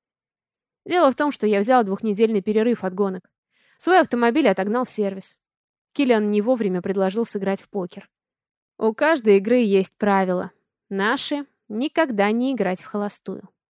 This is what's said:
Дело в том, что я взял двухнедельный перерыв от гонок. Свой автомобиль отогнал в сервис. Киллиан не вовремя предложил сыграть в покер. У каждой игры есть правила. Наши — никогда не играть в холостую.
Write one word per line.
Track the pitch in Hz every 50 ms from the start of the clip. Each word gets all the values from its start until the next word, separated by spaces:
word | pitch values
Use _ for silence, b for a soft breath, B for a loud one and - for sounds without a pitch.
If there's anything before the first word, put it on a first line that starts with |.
| _ _ _ _ _ _ _ _ _ _ _ _ _ _ _ _ _
Дело | - 330 359 330 269
в | 247
том, | - 294 294
что | 269 - -
я | 214 208
взял | 196 196 226 262 247 226
двухнедельный | 190 190 - - 220 202 190 226 220 226 202 180
перерыв | 214 208 220 220 240 233 - -
от | 190 185
гонок. | 190 202 196 185 185 _ _ _ _ _ _ _ _ _ _ _ _
Свой | - 330 370 370
автомобиль | 302 - - 240 240 233 233 311 294
отогнал | 220 190 - 190 208 214 254 254
в | -
сервис. | - - 208 196 190 190 - - - _ _ _ _ _ _ _ _ _ _ _ _
Киллиан | - 285 262 233 214 214 208
не | 208 208 202
вовремя | 240 262 226 226 190 185 185 180
предложил | 196 190 196 190 190 185 226 233
сыграть | - - 208 190 190 196 196 -
в | _
покер. | - 202 180 180 - 196 - _ _ _ _ _ _ _ _ _ _ _ _ _ _
У | - 226 220 220
каждой | - 294 302 330 277 220 220 196
игры | 196 190 214 247
есть | 254 240 202 196 190 185 - _
правила. | _ 214 208 196 196 190 185 180 180 190 185 _ _ _ _ _ _ _ _
Наши — | 196 196 196 214 247 277 - - 294 285 277 - _ _ _
никогда | _ 214 220 262 311 - 330 320 269 233 202 196 208
не | 214 233 247 269 269
играть | 220 196 180 185 -
в | -
холостую. | - - 208 202 208 - - _ - 190 - - - _ _ _ _